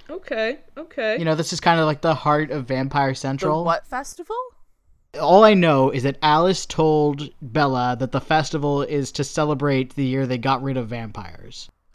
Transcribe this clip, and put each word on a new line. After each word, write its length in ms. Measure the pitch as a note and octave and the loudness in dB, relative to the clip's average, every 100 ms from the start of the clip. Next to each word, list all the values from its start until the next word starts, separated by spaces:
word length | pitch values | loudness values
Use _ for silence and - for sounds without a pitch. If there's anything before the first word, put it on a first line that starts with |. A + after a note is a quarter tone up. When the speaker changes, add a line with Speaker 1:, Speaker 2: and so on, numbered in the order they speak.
| - | -16
Speaker 1:
Okay, 500 | G4 - A3+ A3 D4+ - C#4 | -14 -8 -4 -4 -6 -14 -18
okay. 400 | E4 - A3 G#3+ | -14 -6 -2 -2
Speaker 2:
You 60 | |
know, 100 | D#3+ D#3 | 0 0
this 160 | D#3+ | -2
is 80 | E3 | 0
kind 180 | F3 E3 | 2 4
of, 60 | D#3 | 2
like, 140 | D3 | 0
the 140 | E3 D3+ | 0 0
heart 340 | D3+ D3+ D#3 | 2 0 0
of 160 | D3+ B2 | -4 -4
Vampire 480 | C3 C3+ C#3+ C3+ | -4 -2 0 0
Central. 440 | C3+ C3+ C#3 D3+ D#3 | -2 -6 -4 -2 0
Speaker 3:
The 60 | |
what 220 | E3+ E3 - | 0 -2 -4
festival? 500 | B3+ C#4 - E4+ A#4 B4+ - - _ _ _ _ D3 | -10 -10 -14 -10 -8 -10 -14 -20 _ _ _ _ -2
Speaker 2:
All 240 | D#3 F#3+ | 6 8
I 100 | G#3+ | 10
know 360 | G3 E3+ C#3 C3 | 6 4 4 2
is 120 | C3+ | 2
that 160 | C#3 C3+ | -2 0
Alice 460 | D3+ D3+ F3+ F3+ - | 2 4 2 0 -4
told 640 | - D#3+ D3+ D3 C#3+ D3 - | 0 2 4 2 -2 -8 -14
Bella 560 | C3 D3 C#3 B2+ B2 B2 | -6 0 2 2 0 -2
that 100 | C3 | -2
the 100 | C3+ | -4
festival 640 | - D#3 D3 D#3 D3 C#3+ | 0 0 0 -2 -2 -2
is 300 | C3 C#3+ C3 | -2 -2 -4
to 100 | - | -6
celebrate 680 | C#3 - D3+ C#3 C#3+ C3+ C3 | -6 -2 -2 0 0 0 -2
the 100 | - | -2
year 220 | C3 C3 B2+ | -2 0 -2
they 100 | B2+ | -2
got 240 | C3 C3 | -2 -2
rid 120 | C3+ B2+ | -2 -4
of 120 | A2 | -6
vampires. 800 | A#2 A2 A2 - - - - - _ _ | -8 -10 -12 -14 -16 -18 -18 -20 _ _